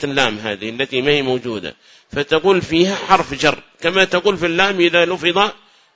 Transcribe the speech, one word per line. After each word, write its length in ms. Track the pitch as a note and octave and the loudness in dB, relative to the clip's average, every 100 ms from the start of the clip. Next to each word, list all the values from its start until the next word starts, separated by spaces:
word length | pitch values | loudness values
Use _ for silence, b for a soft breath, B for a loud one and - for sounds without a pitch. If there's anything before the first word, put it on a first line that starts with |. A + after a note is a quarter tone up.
اللام 340 | C#3+ C#3 B2 G#2+ | -2 0 0 -2
هذه 320 | A2 G2+ G#2+ | -6 -6 -6
التي 320 | A#2 C3+ B2+ | -6 -4 -2
ما 100 | C#3 | 0
هي 100 | D3 | 0
موجودة، 540 | C3+ B2+ A#2+ G#2+ E2 - b b b | 0 -2 -4 -8 -8 -14 b b b
فتقول 500 | C#3+ D3 D#3+ F3+ F#3+ | -6 0 2 2 2
فيها 340 | E3 E3 F3+ G3 | 2 0 0 0
حرف 380 | - F#3+ D#3 | 2 0 0
جر 260 | C#3 D3 B2+ - _ | -2 0 0 -6 _
كما 220 | E3+ F#3+ | -2 2
تقول 340 | F#3 F3+ F#3+ F#3 | 2 2 0 0
في 80 | E3+ | 0
اللام 340 | E3+ G3 F#3+ | 0 0 2
إذا 260 | E3+ F3 E3+ | 2 4 2
لفظ 460 | F3 E3+ F3+ G#3 - _ b b | 0 -2 0 0 -2 _ b b